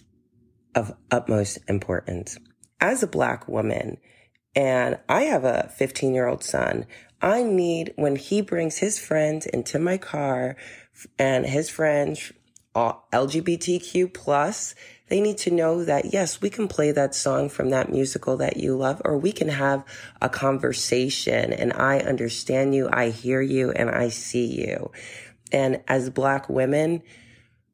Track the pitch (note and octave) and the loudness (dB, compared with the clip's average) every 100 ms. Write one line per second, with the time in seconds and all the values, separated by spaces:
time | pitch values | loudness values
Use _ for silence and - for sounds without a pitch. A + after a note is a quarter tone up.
0 | - _ _ _ _ _ _ A#2+ G#2 - | -18 _ _ _ _ _ _ -4 -4 -8
1 | - A#2+ - G#2+ G2+ - - G2 - F2+ | -2 -2 2 0 0 -4 -2 -2 0 -4
2 | - F2+ F#2+ - - _ _ - F#3 B3+ | -2 -6 -8 -14 -18 _ _ -2 0 2
3 | G3+ - B2 A#2 - A2+ A2 - - - | 0 0 0 -2 -4 -2 -2 -2 -6 -10
4 | _ _ _ _ _ - C3+ B2+ B2 B2+ | _ _ _ _ _ 0 2 2 2 -2
5 | - C#3+ D#4 F#3 B2+ - - - C3+ - | 0 0 2 2 2 0 -2 -2 -2 0
6 | C3+ C3 B2 - - C2 A#1+ A1+ - - | 0 2 0 -2 -2 -2 0 -2 -6 -14
7 | - - F3+ A3+ A#3+ F#3+ F3 E3 E3 - | -20 -2 0 2 2 2 2 0 -4 -2
8 | D3 C#3 - G3+ G3+ E3+ E3 - G3+ G#3+ | 0 0 0 -2 0 -2 -2 -2 -2 -2
9 | - D#3 D3+ D#3 - - A#2+ C#3+ E3+ F#3 | -2 0 2 0 -4 -4 -2 0 0 -2
10 | - D3+ C#3+ B2+ B2+ C3+ - - - - | -4 -4 -2 0 -2 -6 -16 -20 -20 -20
11 | - - C3+ C3 - C3+ D#3 - D#3 D3 | -12 0 2 4 2 0 -2 0 2 4
12 | C#3+ D3+ - - _ _ _ A2+ A#2 - | 2 -2 -10 -18 _ _ _ 0 0 -2
13 | - A#2 C#3 D#3 E3+ E3+ F3+ F3 - F3+ | -2 0 2 0 0 0 0 -2 0 0
14 | F3+ - - C#3+ D3+ A3 - - - - | 0 -2 0 2 2 -2 -8 -12 -20 -16
15 | - F#3+ G#3 G3+ - E3+ D#3+ E3+ E3 C#3+ | -2 0 2 0 0 2 4 2 2 0
16 | - G3 F3 - G3+ A3 G3+ - D3+ D3 | 2 0 -2 -2 -4 -2 -4 2 2 4
17 | C#3 - - C3+ C#3+ - C3+ C3 - - | 2 0 0 0 0 -2 0 2 0 0
18 | C3+ - - C3 C3+ - - C3 C3+ C#3 | 0 -2 -2 0 0 0 0 0 0 -2
19 | - D3 E3+ G#3 D#3 C#3+ C#3 C#3 - - | -2 0 0 -2 -2 0 2 0 -2 -16
20 | - - B2+ - C3+ C3+ B2 B2+ - B2 | -16 -4 -4 0 0 2 0 -2 0 0
21 | B2+ - - A#2 A#2 - A#2+ - C3 C#3 | 0 -2 0 0 0 0 0 2 2 2
22 | - B2+ A#2 - - C3 C3+ C#3 B2+ - | 2 -2 -2 -4 -2 2 2 2 2 2
23 | A#2+ A2+ B2 C3 C3+ C3+ B2+ - A#2 - | 0 -2 -2 0 2 0 0 0 0 0
24 | A#2+ A#2 - B2 A#2+ - - - - - | -2 -4 -6 -2 -2 -2 -4 -4 -8 -12
25 | - - - - - C#3 C3+ C3 - C3 | -18 -18 -20 -20 -2 2 2 0 0 0
26 | B2+ B2+ C3+ C#3 - C3+ C3 D3 D#3 E3+ | 0 0 2 2 0 0 2 2 2 0
27 | - - - - _ _ _ | -6 -20 -20 -20 _ _ _